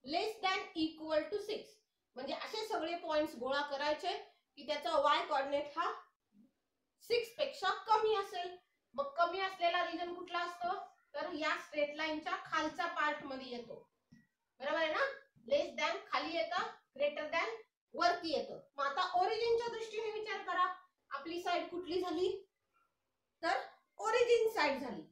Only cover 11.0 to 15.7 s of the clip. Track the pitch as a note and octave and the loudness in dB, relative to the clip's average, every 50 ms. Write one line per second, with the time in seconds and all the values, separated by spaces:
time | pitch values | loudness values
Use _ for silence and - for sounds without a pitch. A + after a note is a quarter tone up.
11 | _ _ - C#4+ D#4 F4 E4 D4 D#4 D4+ F4 F4 - - D4 D4+ D4 C#4+ D4 D4+ | _ _ -6 -6 -4 -4 -4 -2 0 0 0 -2 -4 -4 0 0 0 0 0 -4
12 | D#4 D#4 D#4 D#4 - F4+ F#4 F#4 - - E4 D#4 D#4 D#4 - - F4 E4+ E4+ E4 | -2 -2 -2 -2 -2 -4 -4 -4 -4 -2 0 0 0 0 0 -2 -4 -2 0 0
13 | D4+ D4 D4 - - C#4 C4 C4 B3+ A#3+ A#3+ A#3+ A3 - - - - _ _ _ | 0 0 0 -2 -6 -8 -8 -8 -8 -8 -8 -10 -8 -10 -14 -16 -16 _ _ _
14 | _ _ - - _ _ _ _ _ _ _ _ B3+ D4 D4+ E4 D#4+ D#4 D#4+ G4 | _ _ -20 -20 _ _ _ _ _ _ _ _ -2 -2 0 2 0 0 2 0
15 | C5+ C#5 C5+ - - _ _ _ - - - - F#4 - | 0 0 -2 -8 -16 _ _ _ -2 2 2 2 2 0